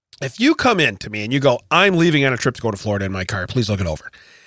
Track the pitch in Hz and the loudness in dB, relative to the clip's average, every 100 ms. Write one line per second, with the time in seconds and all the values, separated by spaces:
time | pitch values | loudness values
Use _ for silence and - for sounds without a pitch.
0 | _ - 135 - 269 302 254 196 131 98 | _ -12 -10 0 2 2 2 2 0 -2
1 | 113 107 107 135 135 120 - 165 196 170 | -10 -8 -4 2 2 2 0 2 4 4
2 | 170 151 135 120 131 - 113 101 107 101 | 4 4 2 0 -2 -2 -4 -4 -2 -2
3 | 98 95 92 104 90 131 104 98 95 76 | -2 -4 -6 -6 -4 -2 -2 0 -2 -4
4 | - - - - | -10 -20 -20 -20